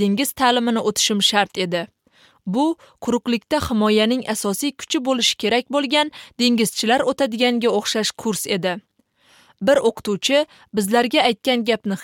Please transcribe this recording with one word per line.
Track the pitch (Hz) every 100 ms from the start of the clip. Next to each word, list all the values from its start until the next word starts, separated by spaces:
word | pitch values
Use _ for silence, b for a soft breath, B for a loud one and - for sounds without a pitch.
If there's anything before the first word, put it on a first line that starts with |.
dengiz | 202 202 285
ta'limini | - 254 240 233 226
o'tishim | 214 208 - 208
shart | - 208 196 -
edi. | 185 175 170 _ _ b b b -
Bu | 214 311 330 b b
quruqlikda | - 233 - 240 - 302
himoyaning | - 220 214 214 220 254 -
asosiy | 214 208 190 285
kuchi | - - 320
bo'lishi | 254 254 226 -
kerak | 208 233 -
bo'lgan | 277 277 294 302 B B -
dengizchilar | 240 233 214 - 220 247
o'tadiganga | 240 269 277 220 247 240 233
o'xshash | 202 208 226 214
kurs | - 226 190 -
edi. | 196 185 180 - _ _ b b b b b
Bir | 190 285
o'qituvchi | 226 - - 196 - 277 311 b b
bizlarga | 208 196 233 240 302
aytgan | 247 220 269 247
gapni | 220 220 202 190